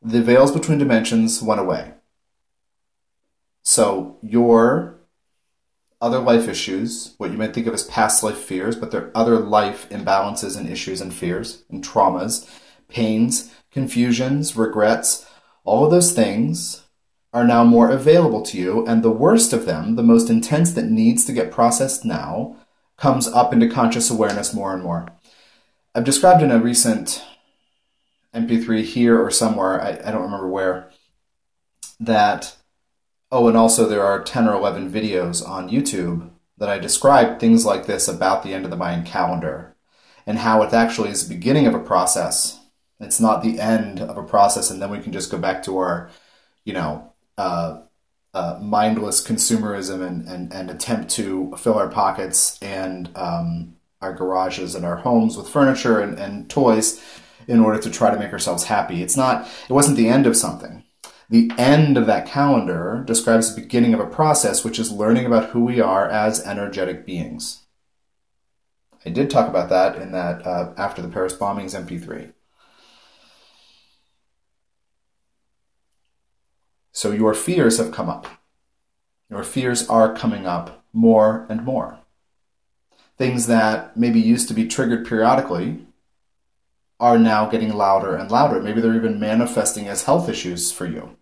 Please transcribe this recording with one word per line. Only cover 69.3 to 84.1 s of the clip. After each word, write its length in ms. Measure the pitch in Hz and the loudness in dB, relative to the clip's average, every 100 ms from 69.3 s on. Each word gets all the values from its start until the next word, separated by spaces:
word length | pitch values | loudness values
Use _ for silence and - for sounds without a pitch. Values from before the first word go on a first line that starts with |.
talk 180 | - - | 2 2
about 200 | 95 87 | -2 0
that 280 | 92 95 - | 2 2 -2
in 160 | 95 | -10
that, 340 | 92 87 87 90 | -6 -6 -6 -6
uh, 280 | 87 85 - | -6 -6 -6
After 260 | 98 - | -8 -8
the 60 | 87 | -10
Paris 260 | 95 92 | -6 -6
Bombings 400 | - 101 101 95 | -4 -6 -6 -8
M 120 | 95 87 | -12 -12
P 120 | 87 | -12
three. 300 | - - - _ _ _ _ _ _ _ _ _ _ _ _ _ _ _ _ _ _ _ _ _ _ _ _ _ _ _ _ _ _ _ _ _ _ _ _ _ _ _ _ _ _ _ _ _ _ | -12 -14 -16 _ _ _ _ _ _ _ _ _ _ _ _ _ _ _ _ _ _ _ _ _ _ _ _ _ _ _ _ _ _ _ _ _ _ _ _ _ _ _ _ _ _ _ _ _ _
So 180 | - 104 | -8 -4
your 240 | 104 110 | 0 0
fears 440 | 107 - 180 120 113 | 0 -2 2 2 2
have 120 | 113 | -2
come 180 | - 98 | -6 -8
up. 180 | - - - _ _ _ _ _ _ _ _ _ | -8 -14 -20 _ _ _ _ _ _ _ _ _
Your 140 | 101 | -12
fears 460 | 95 135 127 120 - | -6 -4 -2 -2 0
are 260 | 113 110 | 2 2
coming 320 | 113 113 101 92 | 2 -4 -4 -6
up 380 | 87 - - _ | -6 -8 -18 _
more 540 | 113 113 110 107 110 - | 2 4 6 4 2 -6
and 160 | 110 | -8
more. 340 | 120 131 - - _ _ _ _ _ _ _ _ _ _ _ _ | -6 -6 -8 -14 _ _ _ _ _ _ _ _ _ _ _ _
Things 280 | 127 123 117 | -2 -2 2
that 500 | 117 110 110 - 113 | 2 2 0 -6 -2
maybe 240 | 120 | 2